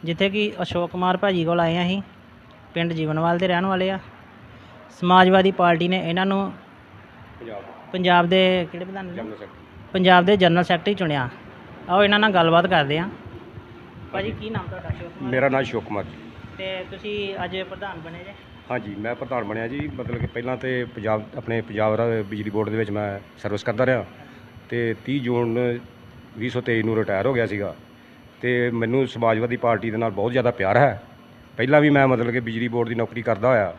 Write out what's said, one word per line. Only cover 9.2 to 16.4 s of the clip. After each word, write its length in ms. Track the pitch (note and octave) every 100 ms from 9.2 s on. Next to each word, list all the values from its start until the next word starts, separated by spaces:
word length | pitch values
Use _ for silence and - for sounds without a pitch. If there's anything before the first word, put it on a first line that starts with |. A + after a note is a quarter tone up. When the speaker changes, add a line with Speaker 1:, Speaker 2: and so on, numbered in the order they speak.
| A2 G#2+
Speaker 2:
ਸੈਕਟਰੀ। 540 | G#2 - - - -
Speaker 1:
ਪੰਜਾਬ 320 | F#3+ F#3 F3+
ਦੇ 120 | F3+ G#3
ਜਨਰਲ 280 | F3+ E3+
ਸੈਕਟਰੀ 300 | F3 F3 G3+
ਚੁਣਿਆ। 340 | G3+ F3 D3 B2+ - - - - - -
ਆਓ 140 | F#3
ਇਹਨਾਂ 160 | G3+ G#3
ਨਾਲ 140 | G#3+
ਗੱਲਬਾਤ 340 | F#3 E3 F3 F3+
ਕਰਦੇ 320 | F3+ C#3+ D3+
ਹਾਂ। 100 | F#3 - - - - - - - - - -
ਭਾਜੀ, 180 | F#3+ G3+ -
ਕੀ 100 | G#3+
ਨਾਮ 160 | A3 F3+
ਤੁਹਾਡਾ? 200 | F#3 E3
ਅਸ਼ੋਕ 240 | D3+ E3+
ਕੁਮਾਰ। 180 | - C3
Speaker 2:
ਮੇਰਾ 160 | B2+ C3+
ਨਾਮ 140 | C3
ਅਸ਼ੋਕ 220 | C3 A#2
ਕੁਮਾਰ 200 | - G2+
ਜੀ। 140 | F#2 - - -